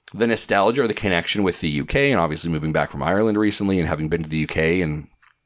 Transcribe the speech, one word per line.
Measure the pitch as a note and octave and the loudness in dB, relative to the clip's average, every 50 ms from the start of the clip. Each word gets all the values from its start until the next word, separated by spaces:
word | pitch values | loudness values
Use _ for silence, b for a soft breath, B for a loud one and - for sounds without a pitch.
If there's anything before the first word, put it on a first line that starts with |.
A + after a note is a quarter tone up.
| _ - - | _ -16 -2
the | G2 A#2 A#2 | 0 0 2
nostalgia | A2+ G#2 - - G#2 G2+ G2 G#2+ A#2+ C#3 B2+ | 2 0 0 0 2 4 4 4 2 2 0
or | A2 | 0
the | G#2 | -2
connection | - - G2+ F2+ E2+ E2 - - G#2 G2+ | -2 0 0 0 0 0 0 -2 0 0
with | F#2 E2+ - | 0 0 0
the | - D#2+ | -2 -2
U | D2 C#2+ C#2 | -2 -2 -2
K, | - - C#3 C#3 C#3+ | 0 0 0 2 2
and | C3 F#2+ | 2 2
obviously | E2+ D#2+ D#2 D2+ - E2+ | 2 0 -2 -4 -4 -4
moving | E2 D2+ D2+ D#2 | -4 -2 -2 -2
back | D#2 D#2 D2 - | 0 0 -2 -2
from | - C#2+ C#2 | -4 -4 -2
Ireland | E2 F#2 G2+ A2 A2+ G#2 G#2 | 0 2 2 2 2 2 2
recently | G#2+ G#2 G2+ - G#2 G2 F#2+ F#2 | 2 2 0 0 0 0 2 2
and | E2 E2 | 0 0
having | D#2+ D2+ D#2 D2+ | -2 -2 -2 -2
been | E2+ E2 E2 | -2 -2 -2
to | D#2 | -4
the | D#2 D#2 | -2 -2
U | D2+ - | -2 -2
K | - D#2+ D#2 D#2+ F2 F#2 F2 | -2 0 0 2 2 2 0
and | D#2 D2+ D2+ D2 - _ _ _ _ _ _ _ | -2 -2 -6 -8 -12 _ _ _ _ _ _ _